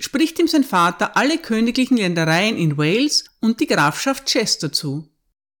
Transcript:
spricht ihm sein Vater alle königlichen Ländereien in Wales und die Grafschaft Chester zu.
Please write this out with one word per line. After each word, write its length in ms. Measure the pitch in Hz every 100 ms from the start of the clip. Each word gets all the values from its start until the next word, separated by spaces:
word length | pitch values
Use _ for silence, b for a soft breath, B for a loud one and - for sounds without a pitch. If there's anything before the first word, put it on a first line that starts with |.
spricht 340 | - - 320 320
ihm 100 | 330
sein 180 | 320 262
Vater 500 | 185 175 - 202 -
alle 220 | 254 320
königlichen 580 | - 226 233 240 254 247
Ländereien 640 | 185 170 160 165 208 -
in 200 | 165 143
Wales 460 | 151 208 294 - - _
und 220 | 226 233
die 60 | 311
Grafschaft 580 | 196 147 - 269 262 -
Chester 460 | 262 214 - 156
zu. 420 | - 151 143 156 _ _ _ _ _